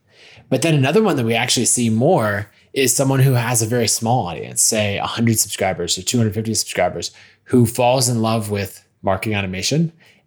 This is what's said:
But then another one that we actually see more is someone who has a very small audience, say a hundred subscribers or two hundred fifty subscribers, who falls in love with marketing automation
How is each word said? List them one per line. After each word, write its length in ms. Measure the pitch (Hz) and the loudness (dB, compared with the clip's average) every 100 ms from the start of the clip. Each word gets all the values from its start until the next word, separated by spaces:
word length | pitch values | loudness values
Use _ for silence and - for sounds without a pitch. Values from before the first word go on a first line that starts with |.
| _ _ - - - | _ _ -20 -20 -4
But 120 | 131 | -2
then 120 | 165 | 2
another 300 | 151 131 185 | 2 4 4
one 140 | 214 147 | 4 2
that 80 | 113 | 0
we 80 | |
actually 320 | 113 120 - 113 | 0 0 0 0
see 240 | - 117 | 0 2
more 600 | 110 139 180 107 101 107 _ _ | 2 4 4 2 -2 -8 _ _
is 220 | - 131 - | -2 0 2
someone 240 | 135 135 | 2 4
who 140 | 135 | 4
has 280 | 123 117 120 | 4 0 -2
a 40 | 110 | 0
very 220 | 123 110 | 0 0
small 400 | - 113 123 90 | -2 0 -2 -2
audience, 340 | 78 57 - | -8 -8 -2
say 360 | - 110 104 101 | 0 0 -2 -2
a 80 | - | -6
hundred 340 | - 117 110 | 0 0 0
subscribers 580 | 104 - 98 87 87 - | -2 -2 -2 -2 -4 -4
or 60 | |
two 140 | 92 123 | -2 0
hundred 160 | 113 | 0
fifty 200 | 104 113 | -2 -4
subscribers, 580 | 110 - - 90 85 - - - _ - | -4 -4 -2 -2 -2 -10 -14 -20 _ 0
who 200 | 123 113 | 2 2
falls 420 | - 120 131 120 | 2 2 2 0
in 140 | 117 | 0
love 280 | 113 113 104 | 0 -2 -2
with 360 | 101 95 - _ _ | -6 -6 -12 _ _
marketing 360 | 101 95 110 104 | -4 -2 -2 -4
automation 540 | 98 95 98 143 165 - _ _ | -4 -4 -2 0 -2 -4 _ _